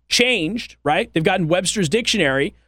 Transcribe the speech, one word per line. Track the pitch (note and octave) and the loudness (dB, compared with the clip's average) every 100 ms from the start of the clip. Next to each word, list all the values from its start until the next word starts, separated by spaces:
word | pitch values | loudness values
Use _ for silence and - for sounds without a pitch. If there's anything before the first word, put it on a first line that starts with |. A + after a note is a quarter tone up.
| - | -2
changed, | - B3 A#3 D#3+ A3+ - - | 0 2 0 -2 -6 -10 -6
right? | C#3+ E3 A#3 | -2 0 0
They've | E3 | 0
gotten | D#3+ F#3+ D#3+ | 0 0 2
Webster's | F3+ F#3 G#3+ D#3+ | 0 0 -2 0
Dictionary | A3 A#3 G#3+ D3 C3+ D#3 - | 0 0 0 2 0 -2 -6